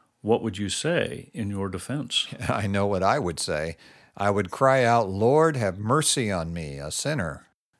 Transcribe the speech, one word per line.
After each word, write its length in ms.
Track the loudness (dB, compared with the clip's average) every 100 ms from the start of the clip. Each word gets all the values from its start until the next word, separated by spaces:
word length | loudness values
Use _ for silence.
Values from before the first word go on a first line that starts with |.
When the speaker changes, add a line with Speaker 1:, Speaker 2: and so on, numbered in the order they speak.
| _ _
Speaker 1:
what 200 | 0 0
would 140 | 0 -4
you 140 | -4
say 600 | -4 -2 -2 -2 -6 -12
in 160 | -8 -6
your 180 | -4 -4
defense? 580 | -6 -8 -8 -4 -4 -4 -6
Speaker 2:
<laughs> 100 | -4
I 180 | -2 0
know 200 | 2 2
what 160 | 2
I 160 | 2 2
would 200 | 0 -4
say. 380 | -4 -2 -4 -8 -18 -20 _ -2
I 140 | 0
would 200 | 2 0
cry 320 | 2 4 6
out, 260 | 6 4 2
"Lord, 480 | 2 4 6 4 2
have 220 | -2 -2
mercy 540 | 0 2 2 0 0
on 200 | -2 -2
me, 260 | -6 -8 -8
a 120 | -8
sinner." 560 | -6 -4 -2 -4 -6 -16 _ _